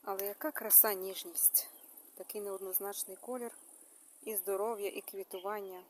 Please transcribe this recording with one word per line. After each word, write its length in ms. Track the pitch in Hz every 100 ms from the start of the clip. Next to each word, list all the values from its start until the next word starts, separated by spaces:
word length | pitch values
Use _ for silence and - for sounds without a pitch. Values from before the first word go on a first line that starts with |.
але 220 | - 196 202
яка 260 | 202 311
краса, 420 | - 220 - 220
ніжність. 760 | 196 190 185 175 165 - - - - - - - -
Такий 260 | 185 214
неоднозначний 760 | 202 190 190 185 196 202 - 190
колір. 340 | - 247 233 - - - - - - -
І 120 | - 208
здоров'я, 540 | 196 196 214 220 202
і 120 | -
квітування. 840 | - 196 190 190 190 208 196 180